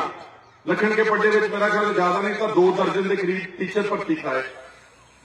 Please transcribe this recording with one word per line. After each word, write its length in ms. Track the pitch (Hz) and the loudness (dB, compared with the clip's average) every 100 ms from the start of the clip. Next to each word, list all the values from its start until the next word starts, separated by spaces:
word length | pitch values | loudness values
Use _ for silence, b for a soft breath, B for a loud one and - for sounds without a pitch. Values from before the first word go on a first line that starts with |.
| - - - - - _ 156 | -2 -6 -18 -20 -20 _ -4
ਲੱਖਣ 260 | 196 214 | 0 2
ਕੇ 100 | 220 | 2
ਪੱਡੇ 260 | 220 208 214 | 2 2 4
ਵਿੱਚ 240 | 208 202 | 2 2
ਮੇਰਾ 160 | 202 208 | 0 0
ਖਿਆਲ 240 | 208 202 | 2 0
ਜ਼ਿਆਦਾ 280 | 180 180 185 | 2 2 2
ਨਹੀਂ 140 | 202 208 | -2 -2
ਤਾਂ 140 | 214 | 0
ਦੋ 220 | 190 185 | 4 4
ਦਰਜਨ 360 | 185 175 180 190 | 4 0 0 0
ਦੇ 80 | 196 | 0
ਕਰੀਬ 420 | 180 185 - - | -2 -4 -6 -8
ਟੀਚਰ 220 | 185 208 | -4 -2
ਭਰਤੀ 340 | 196 202 - 156 | -2 -2 -2 -4
ਕਰਾਏ। 280 | 143 131 127 - - - - - - _ | -2 -4 -6 -12 -20 -20 -20 -20 -20 _